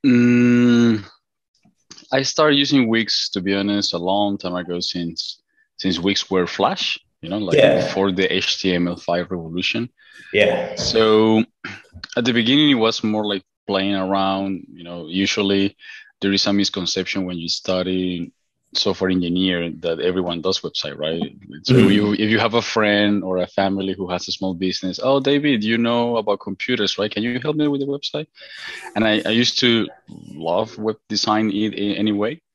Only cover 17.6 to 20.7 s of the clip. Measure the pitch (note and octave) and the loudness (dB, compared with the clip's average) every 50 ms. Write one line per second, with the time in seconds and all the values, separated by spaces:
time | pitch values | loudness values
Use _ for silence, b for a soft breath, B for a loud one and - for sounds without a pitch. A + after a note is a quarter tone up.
17.6 | - - F#2 F#2 F2+ F#2 F#2 F#2 F#2 F2+ F2+ E2+ E2+ - _ _ _ _ _ _ | -4 -2 -2 -2 0 -2 -2 -2 -2 -2 -4 -6 -8 -10 _ _ _ _ _ _
18.6 | _ _ - - - G#2 F#2 - F#2+ F#2 F#2 F#2 F2+ E2+ F2 F#2 F#2+ F#2+ F2+ E2+ | _ _ -6 -2 -2 -2 -2 0 0 0 0 0 0 0 0 0 0 0 0 -2
19.6 | E2+ E2+ D#2 D#2+ D#2+ E2 E2 D#2 - F#2 F2+ F#2 F2+ F2 E2+ E2+ D#2 F#2 F#2+ - | -4 -6 -8 -6 -4 -4 -2 0 0 0 0 0 -2 -2 -4 -4 -4 -4 -4 -4
20.6 | - E2 | -6 -8